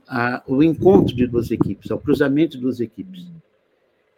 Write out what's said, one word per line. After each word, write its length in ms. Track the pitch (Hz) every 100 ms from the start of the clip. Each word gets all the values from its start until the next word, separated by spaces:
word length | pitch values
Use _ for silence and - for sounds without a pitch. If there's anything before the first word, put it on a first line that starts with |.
| -
ao 560 | 127 120 123 - 135
encontro 520 | 160 165 175 196 139
de 120 | 127 120
duas 240 | 120 113
equipes, 400 | 110 - 98 -
ao 80 | 107
cruzamento 580 | 135 135 143 143 160 143
de 60 |
duas 180 | 127 113
equipes. 460 | 113 - - 180 175 165 _ _ _ _ _ _ _